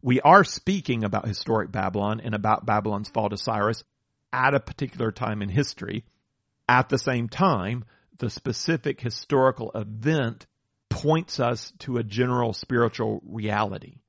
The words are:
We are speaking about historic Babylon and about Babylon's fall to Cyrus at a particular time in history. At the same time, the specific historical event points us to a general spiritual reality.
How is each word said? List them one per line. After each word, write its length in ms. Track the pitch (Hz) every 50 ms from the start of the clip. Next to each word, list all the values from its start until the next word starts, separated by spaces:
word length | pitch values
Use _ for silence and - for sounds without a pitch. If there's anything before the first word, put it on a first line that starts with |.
We 200 | - 123 127 131
are 220 | - 143 175 202 185
speaking 600 | - - - _ - 196 196 147 - 127 113 110
about 240 | 101 98 104 -
historic 440 | 107 101 - - - 113 110 101 -
Babylon 500 | - 104 98 95 92 104 101 104 107 113
and 120 | - 117 107
about 320 | 107 101 110 107 - -
Babylon's 440 | 110 107 107 101 107 104 101 104 -
fall 200 | _ 117 107 101
to 80 | 104
Cyrus 460 | 98 - - 110 107 101 110 113 - - _ _ _ _ _ _ _ _ _ -
at 220 | 127 127 135 139
a 40 | 139
particular 520 | - - - - 143 127 - - 120 110
time 320 | 104 - 120 113 107 104 101
in 60 | 101
history. 560 | 90 123 143 - - - 90 - - 113 - _ _ _ _ _ _ _ _ _ _ _ _
At 220 | - 123 123 131 -
the 80 | 139
same 320 | 127 - - 127 120 117 113
time, 540 | - - 185 190 147 101 90 98 120 123 113 _ _ _ _ _ _
the 120 | _ - 110
specific 680 | - - _ 135 117 - - - 165 143 - 147 131 -
historical 720 | 120 120 107 - - _ 147 135 131 131 123 - 117 110 -
event 720 | 117 107 104 107 110 110 147 160 151 131 113 113 - - _ _ _ _ _ _ _ _ _
points 500 | - - - 147 160 160 180 - - -
us 320 | 127 117 120 110 - - _ _
to 180 | - - 123
a 60 | 120 117
general 500 | 107 101 113 123 123 123 123 120 117 113
spiritual 680 | - - _ 127 117 117 113 - - 113 110 107 - -
reality. 720 | - 95 113 104 107 101 104 107 101 95 - - - - - _